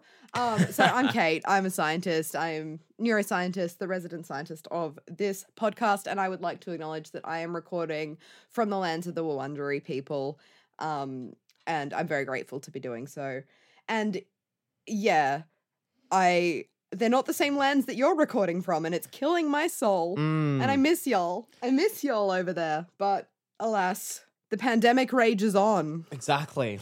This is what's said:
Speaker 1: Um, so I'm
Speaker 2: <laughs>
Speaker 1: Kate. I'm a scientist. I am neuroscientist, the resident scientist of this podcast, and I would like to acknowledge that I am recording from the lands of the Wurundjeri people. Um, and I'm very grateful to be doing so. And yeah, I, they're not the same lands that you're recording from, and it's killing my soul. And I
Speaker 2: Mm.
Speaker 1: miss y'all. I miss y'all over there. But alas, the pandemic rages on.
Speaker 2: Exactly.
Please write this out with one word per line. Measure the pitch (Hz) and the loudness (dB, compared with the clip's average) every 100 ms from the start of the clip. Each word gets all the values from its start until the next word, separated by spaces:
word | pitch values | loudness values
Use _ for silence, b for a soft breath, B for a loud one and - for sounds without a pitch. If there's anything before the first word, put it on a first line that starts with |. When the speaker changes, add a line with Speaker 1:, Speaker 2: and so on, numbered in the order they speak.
| B B B | B B B
Speaker 1:
Um, | 240 240 214 - | -2 0 2 0
so | - | 4
I'm | 240 226 262 | 4 4 2
Speaker 2:
<laughs> | |
Speaker 1:
Kate. | 233 165 165 - | 2 2 0 2
I'm | 196 190 | 2 2
a | |
scientist. | 180 156 160 185 160 160 147 | 0 0 0 0 -2 -2 -4
I | 165 | -4
am | 156 156 156 - - | -4 -8 -12 -18 -4
neuroscientist, | 226 214 202 185 180 185 170 - | 0 2 2 0 0 -2 -4 -4
the | 185 | -6
resident | 185 170 165 165 | -6 -6 -12 -10
scientist | 139 156 160 - | -10 -10 -14 -8
of | 170 160 151 - | -6 -6 -8 -18
this | 170 202 196 - - | -6 -4 -4 -12 -4
podcast, | 220 - 226 202 - | -4 0 0 0 -2
and | 196 | -4
I | 190 | -4
would | 185 | -4
like | 180 143 | -6 -8
to | - | -10
acknowledge | 165 156 156 156 | -8 -8 -8 -10
that | 165 | -14
I | - 165 | -8 -8
am | 170 170 | -6 -8
recording | 160 175 165 156 156 156 B B B | -8 -6 -4 -6 -6 -10 B B B
from | - 214 | -2 -2
the | 196 | 0
lands | 180 165 175 | -2 -2 -4
of | |
the | 165 | -6
Wurundjeri | 165 139 135 143 143 143 | -4 -4 -6 -6 -4 -4
people. | 143 131 139 143 135 151 b b b - | -4 -8 -6 -6 -6 -8 b b b -8
Um, | 160 147 139 131 120 - _ _ - | -6 -4 -6 -8 -12 -16 _ _ -6
and | 160 143 | -4 -4
I'm | 87 175 | -4 -2
very | 147 | -2
grateful | 135 127 - 135 | -2 -6 -6 -12
to | - | -10
be | 143 | -10
doing | 131 117 139 | -8 -8 -10
so. | - 139 131 - b b b - | -10 -8 -8 -12 b b b -4
And | 220 214 185 - _ _ _ _ _ - | -2 -2 -4 -10 _ _ _ _ _ -6
yeah, | 214 208 165 139 143 160 _ _ _ _ _ _ | 0 4 4 4 0 -6 _ _ _ _ _ _
I, | 190 180 175 175 139 - _ _ | 4 6 4 2 0 -6 _ _
they're | 190 226 | -2 2
not | 254 262 | 4 2
the | |
same | 330 294 285 | 0 0 2
lands | 269 285 254 | 4 2 0
that | 220 | 2
you're | 277 330 | 2 4
recording | - 233 185 170 | 2 2 0 0
from, | 180 156 160 | -2 -2 0
and | 170 | -4
it's | - | -6
killing | - 277 349 302 | -4 0 0 2
my | 294 330 | 0 -2
soul. | - 226 190 170 180 | 0 0 2 0 0
And | 156 156 151 139 | 0 2 2 2
I | 185 277 | 2 4
Speaker 2:
Mm. | |
Speaker 1:
miss | 277 330 269 | 4 2 2
y'all. | 202 175 185 - _ | 0 0 -4 -10 _
I | 247 | 0
miss | 262 415 - 277 | 2 2 0 -2
y'all | 220 202 | 2 2
over | 185 180 | 2 0
there. | 170 160 156 170 _ | -2 -2 -2 -4 _
But | 196 196 - _ _ _ | 0 0 -4 _ _ _
alas, | 226 214 185 202 - - - _ _ | -2 0 0 -2 -8 -12 -14 _ _
the | 208 | -2
pandemic | 240 226 233 254 254 | 2 6 6 6 4
rages | 254 226 214 214 196 | 4 4 4 4 4
on. | 208 202 156 160 160 | 4 4 0 -4 -8
Speaker 2:
Exactly. | 139 143 143 156 147 120 98 | -8 0 0 0 -2 -2 -2